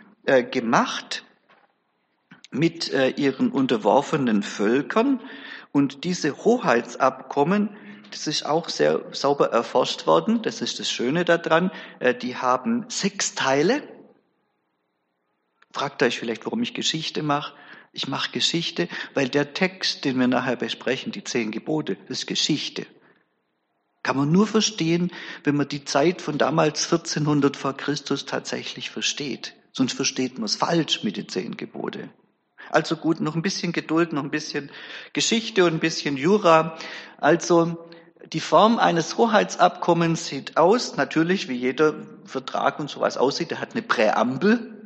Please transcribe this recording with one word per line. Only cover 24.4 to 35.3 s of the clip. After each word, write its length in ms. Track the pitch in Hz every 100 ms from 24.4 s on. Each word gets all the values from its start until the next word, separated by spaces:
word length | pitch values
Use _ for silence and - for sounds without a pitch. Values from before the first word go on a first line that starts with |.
| 214
verstehen, 640 | 220 208 - 160 170 175 - - -
wenn 120 | 147 143
man 120 | 139
die 180 | 143 -
Zeit 380 | 143 165 175
von 160 | - 147
damals 480 | 127 160 156 147 -
vierzehnhundert 680 | 165 - - 147 151 139 139
vor 220 | 139 131
Christus 480 | - 147 - 139 -
tatsächlich 640 | 131 - 123 120 - -
versteht. 640 | - 110 - 143 - - - _
Sonst 220 | - 127
versteht 460 | - 131 - 127 -
man's 160 | 107 -
falsch 480 | 131 170 151 -
mit 140 | 107 98
den 120 | -
zehn 260 | 95 - -
Gebote. 540 | - - - - - - _ _ _ - -
Also 240 | 156 156 160
gut, 240 | 151 165
noch 160 | 151 165
ein 80 |
bisschen 280 | 190 - 180
Geduld, 420 | 165 - 160 170
noch 100 | 151
ein 80 | 143
bisschen 400 | 151 151 147 139 - - - -
Geschichte 520 | - -